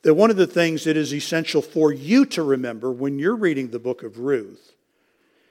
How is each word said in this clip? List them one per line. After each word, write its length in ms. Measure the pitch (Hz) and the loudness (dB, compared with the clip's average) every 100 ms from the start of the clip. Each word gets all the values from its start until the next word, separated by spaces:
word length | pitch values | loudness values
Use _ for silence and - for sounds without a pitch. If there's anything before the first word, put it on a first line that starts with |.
that 120 | 147 | 4
one 180 | 156 220 | 4 4
of 60 | 202 | 4
the 100 | 175 | 2
things 380 | 175 170 156 160 | 2 0 0 0
that 100 | 156 | 0
is 180 | 147 | -2
essential 480 | 147 - 165 160 156 | -6 -4 -4 -2 -2
for 300 | - 165 156 | -2 2 2
you 340 | 139 143 247 277 | 2 2 2 4
to 140 | - | 0
remember 480 | 151 131 127 113 127 | 0 0 -2 -6 -6
when 300 | 123 139 139 | -4 -4 -2
you're 160 | 160 233 | -2 0
reading 340 | 190 139 127 | 0 0 -4
the 80 | 117 | -6
book 240 | 120 123 | -6 -6
of 160 | 117 107 | -10 -8
Ruth 560 | 127 135 98 - _ _ _ _ _ _ _ _ _ | -2 -2 -4 -18 _ _ _ _ _ _ _ _ _